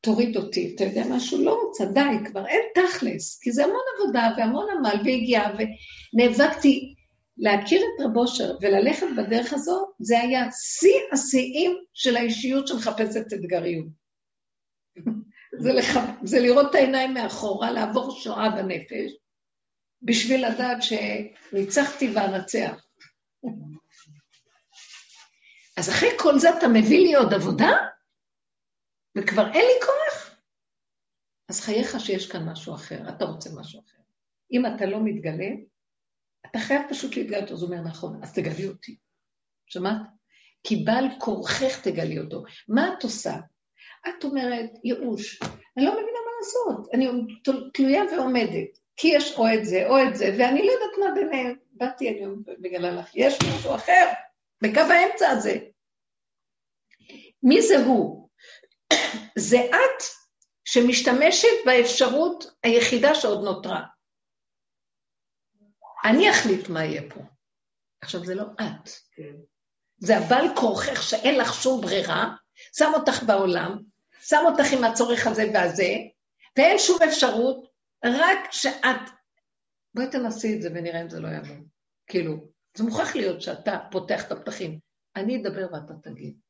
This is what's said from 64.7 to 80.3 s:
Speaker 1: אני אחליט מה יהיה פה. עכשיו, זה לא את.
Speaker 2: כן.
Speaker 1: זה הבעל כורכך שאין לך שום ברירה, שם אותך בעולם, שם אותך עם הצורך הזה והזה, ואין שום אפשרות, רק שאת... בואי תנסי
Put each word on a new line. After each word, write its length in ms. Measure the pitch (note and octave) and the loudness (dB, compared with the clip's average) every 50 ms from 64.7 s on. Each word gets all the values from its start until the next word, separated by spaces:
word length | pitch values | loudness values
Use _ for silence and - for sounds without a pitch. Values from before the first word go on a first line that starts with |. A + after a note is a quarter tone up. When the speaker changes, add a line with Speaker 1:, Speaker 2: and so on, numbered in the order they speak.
| _ _ _ _ _ _ _ _ _ _ _ _ _ _ _ _ _ _ _ _ _ _ - - - - - | _ _ _ _ _ _ _ _ _ _ _ _ _ _ _ _ _ _ _ _ _ _ -20 -20 -16 -4 2
Speaker 1:
אני 260 | G#3+ A3+ C#4+ F#4+ G#4 | 2 4 6 6 4
אחליט 380 | - - - A#3 F#3+ F3+ - - | 4 2 2 2 0 0 -2 -6
מה 160 | F3 D#3+ D#3+ | -4 -4 -4
יהיה 160 | D3+ - - - - | -4 -6 -8 -10 -12
פה. 100 | - - - - _ _ _ _ _ _ _ _ _ _ _ _ _ _ | -16 -20 -20 -20 _ _ _ _ _ _ _ _ _ _ _ _ _ _
עכשיו, 240 | - - - F3+ E3+ | -16 -10 -10 -10 -8
זה 100 | F3+ F#3 | -8 -8
לא 80 | G3 G#3+ | -8 -8
את. 460 | G#3 - - A3 F3+ D#3 - - - - - _ _ | -10 -8 -8 -8 -8 -8 -12 -16 -20 -20 -20 _ _
Speaker 2:
כן. 240 | _ - D#3 D3 C#3+ D#3 - _ _ _ _ _ _ _ _ _ _ _ | _ -20 -20 -18 -18 -20 -20 _ _ _ _ _ _ _ _ _ _ _
Speaker 1:
זה 200 | G3+ F3+ A3 F#3+ | 0 2 2 2
הבעל 380 | E3+ D#3+ B3 C4 D4+ F4 - | 4 2 2 2 2 0 0
כורכך 480 | - B3+ A3 G3 F3+ - - C4+ - - | 0 -2 0 -2 -2 -4 -4 -4 -4 -4
שאין 360 | - - G#3+ - B3+ D4+ C4 | -2 -4 0 0 2 2 2
לך 140 | G#3+ E3 - | 0 0 -2
שום 280 | - - B3+ C4 B3 | -2 0 0 0 0
ברירה, 540 | G3 F3 F#3 G3 E3+ F3 E3 F#3 G#3 A3 - - _ _ _ _ - - - - | -2 -2 -2 -2 -2 -2 -2 -2 -2 -4 -6 -12 _ _ _ _ -20 -16 0 2
שם 140 | D4+ D4+ D4+ | 2 2 2
אותך 300 | D4+ D4+ - - - - | 2 0 0 -2 -2 2
בעולם, 540 | A3 G#3 G3 G3 F#3 F3 E3+ D#3+ F3 G3+ G#3+ - _ _ _ _ _ _ _ | 2 2 4 4 2 0 0 -2 -6 -8 -10 -12 _ _ _ _ _ _ _
שם 220 | - - - D4 F4+ | -4 2 2 6 6
אותך 200 | E4+ D#4+ - C#4 C#4+ C#4 B3+ | 6 4 4 2 2 4 2
עם 60 | A#3+ | 2
הצורך 440 | A3+ A3+ - A#3+ A#3 A#3+ A#3 - B3 | 2 2 2 2 2 2 0 0 0
הזה 240 | A3 A3 G#3+ G3+ - | 0 0 -2 0 2
והזה, 420 | G3+ F3+ F3 D#3+ F3+ F#3+ F3+ G3+ A3+ - - _ _ _ _ _ _ _ _ _ - | 2 2 2 0 0 0 0 0 -4 -6 -10 _ _ _ _ _ _ _ _ _ 4
ואין 220 | C#4 E4+ G4 G#4+ | 4 6 6 4
שום 180 | - - F4+ E4+ E4 D4+ | 4 4 4 4 4 2
אפשרות, 640 | - - C#4 A#3+ G#3 A3 A#3+ C4 C4 - - _ _ _ _ _ _ _ - | 4 2 2 2 2 2 0 0 -2 -4 -8 _ _ _ _ _ _ _ -2
רק 460 | A#3+ B3 C#4 D#4+ F4+ F#4+ F#4+ - - | -2 0 2 4 4 2 2 -2 -8
שאת... 580 | - - - C4+ C#4 - - B3+ B3 - - - - _ _ _ _ _ _ _ _ _ _ _ _ _ _ _ _ | -8 -4 -4 -4 -4 0 0 0 0 0 -6 -14 -20 _ _ _ _ _ _ _ _ _ _ _ _ _ _ _ _
בואי 140 | A3 B3+ C4 | -6 -6 -4
תנסי 440 | - C4+ B3 A3+ | -4 -4 -4 -4